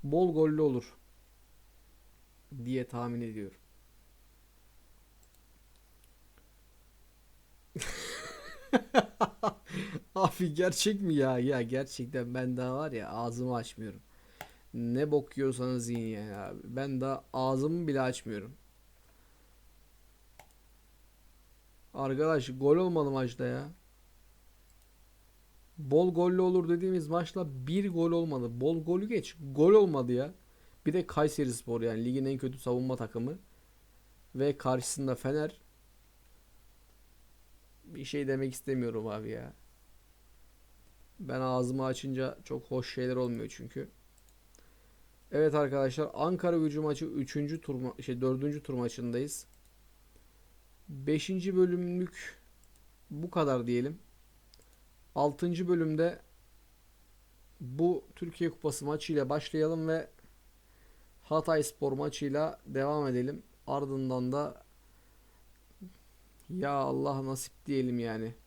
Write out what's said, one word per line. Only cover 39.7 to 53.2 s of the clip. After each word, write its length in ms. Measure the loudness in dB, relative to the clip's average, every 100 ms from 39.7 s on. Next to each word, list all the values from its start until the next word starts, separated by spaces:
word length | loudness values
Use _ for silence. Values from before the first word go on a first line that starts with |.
| -20 -20 -20 -20 _ -20 -20 -20 -20 -20 -20 -20 -20 -20 -16
Ben 220 | -6 -2
ağzımı 440 | 0 2 0 0 -2
açınca 520 | -2 -4 -2 -4 -4
çok 280 | -8 -8 -4
hoş 220 | -4 -4
şeyler 220 | -4 -2 0
olmuyor 320 | 0 -2 -6
çünkü. 400 | -10 -12 -10 -10 -14 -20 -20 -20 -20 -20 -20 -20 -20 -20 -20 -20 -20 -4
Evet 240 | 4 4 4
arkadaşlar, 540 | 2 2 0 0 -4
Ankara 440 | 0 0 2 2 2
Gücü 220 | 2 0
maçı 260 | -2 -2 -4
üçüncü 560 | -4 -4 -2 -4 -4
tur 140 | -4 -4
ma-, 280 | -4 -8
şey, 180 | -6 -2
dördüncü 420 | 0 0 -2 -4
tur 100 | -6
maçındayız. 760 | -2 -2 -2 -4 -2 -4 -6 -14 -20 -20 -20 -20 -20 -20 -20 -20 -20 -20 -20 -20 -20 -16
Beşinci 640 | -8 0 0 0 -2 0 4
bölümlük 840 | 4 4 0 -2 -4 -6 -14 -16 -20 -20 -20 -20 -20 -20 -14
bu 220 | -8